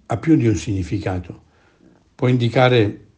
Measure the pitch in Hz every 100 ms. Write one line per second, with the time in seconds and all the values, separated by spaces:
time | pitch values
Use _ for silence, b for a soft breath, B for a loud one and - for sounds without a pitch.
0 | - 110 - 151 117 104 - 98 87 104
1 | - 92 87 - _ b b b b b
2 | b - 123 127 117 120 127 123 101 -
3 | -